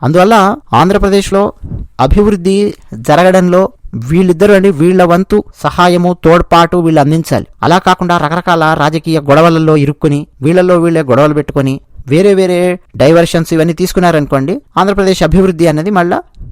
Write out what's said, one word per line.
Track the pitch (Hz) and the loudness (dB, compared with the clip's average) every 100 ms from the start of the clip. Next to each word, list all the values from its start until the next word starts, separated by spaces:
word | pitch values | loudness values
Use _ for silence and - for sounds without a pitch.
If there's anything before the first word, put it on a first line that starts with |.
అందువల్ల | 131 165 185 226 196 269 - | -2 2 2 2 2 -2 -2
ఆంధ్రప్రదేశ్లో | 120 180 202 196 196 190 196 202 - - - - - | 0 2 2 0 0 0 -2 -2 -6 -12 -12 -10 -2
అభివృద్ధి | 131 - 208 202 175 196 208 - - | 2 4 2 0 0 -2 -2 -6 -16
జరగడంలో | 110 120 151 185 185 180 175 190 - - | -10 -2 2 4 2 2 2 0 -6 -14
వీళ్ళిద్దరు | 113 120 160 185 165 208 | -12 -4 0 0 2 2
అండి, | 196 190 | 4 2
వీళ్ళ | 147 170 185 | 0 2 2
వంతు | 175 175 196 208 - - | 2 0 -2 -2 -4 -8
సహాయము, | 147 - 180 175 175 175 | -6 0 0 2 -2 0
తోడ్పాటు | 160 170 - 170 170 180 | 2 2 2 2 2 0
వీళ్ళు | 165 156 | 0 2
అందించాలి. | 143 160 160 117 - - | 0 0 -2 -4 -6 -6
అలా | - 175 | -2 0
కాకుండా | 185 185 180 175 | 0 -2 0 -2
రకరకాల | 147 170 175 165 156 160 | -2 -4 -2 0 0 0
రాజకీయ | 147 160 165 160 | -2 -4 -4 -4
గొడవలలో | 143 143 170 165 160 156 | 0 2 2 2 0 0
ఇరుక్కుని, | 139 151 156 143 151 - | 0 -2 -2 -2 -6 -6
వీళ్ళల్లో | 131 180 180 175 | -2 0 2 0
వీళ్ళే | 170 165 | 0 -2
గొడవలు | 139 123 151 | 0 2 2
పెట్టుకొని, | 151 143 143 135 135 _ - - | 0 -4 -4 -4 -4 _ -16 -4
వేరే | 147 202 | 0 2
వేరే | 190 185 180 180 180 _ 107 | 2 0 0 -2 -4 _ -2
డైవర్షన్స్ | 135 165 170 170 160 | 2 2 2 -2 -2
ఇవన్నీ | 165 160 | -2 -2
తీసుకున్నారనుకోండి, | 165 180 - 175 160 143 139 139 254 - - | -2 -4 -2 0 0 -2 -4 -4 -8 -6 -4
ఆంధ్రప్రదేశ్ | 190 208 190 185 | -2 0 0 0
అభివృద్ధి | 160 170 190 160 165 | 0 2 0 0 0
అనేది | 151 175 | 0 -2
మళ్ళా | 202 175 196 - - - | -2 -2 -4 -8 -18 -20